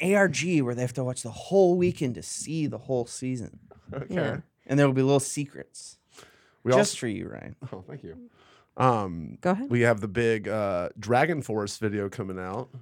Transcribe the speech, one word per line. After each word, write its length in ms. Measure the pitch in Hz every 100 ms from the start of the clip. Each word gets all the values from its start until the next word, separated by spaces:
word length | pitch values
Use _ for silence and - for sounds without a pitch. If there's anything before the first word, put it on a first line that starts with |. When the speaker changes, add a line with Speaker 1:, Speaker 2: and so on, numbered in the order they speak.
Speaker 1:
A 140 | 175 202
R 120 | 196
G 340 | 135 160 165
where 140 | 123 120
they 60 |
have 120 | 123
to 100 | 123
watch 180 | 127 127
the 60 | 117
whole 460 | - - 196 185 180
weekend 380 | 180 170 139 98
to 80 |
see 420 | - - - 160 147
the 120 | 110
whole 260 | - 127 120
season. 540 | - 131 127 104 - - - -
Speaker 2:
Okay. 200 | 123 - 180
Speaker 3:
Yeah. 220 | 143 123 - _ -
Speaker 1:
And 120 | 139
there 80 | 143
will 60 | 127
be 80 |
little 160 | 135 139
secrets. 800 | 131 - 143 - - - - - _ - - _ _ _
Speaker 2:
We 80 | 117
Speaker 1:
Just 80 | 127 208
Speaker 2:
also 40 | -
Speaker 1:
for 60 | 123
you, 200 | 95 92
Ryan. 260 | - - - 131
Speaker 2:
Oh, 120 | 95 92
thank 160 | 143
you. 140 | - - 240 _ _ _ _ -
Um, 600 | 127 113 98 85 73 -
Speaker 3:
Go 100 | 180
ahead. 180 | 180 277
Speaker 2:
we 120 | 120
have 200 | 117 110
the 60 | 107
big, 400 | 95 117 113 104
uh, 420 | 107 101 90 87 -
Dragon 420 | 104 120 156 160
Force 340 | - 107 104 -
video 320 | 110 104 101
coming 300 | - 95 92
out. 300 | 92 101 131 127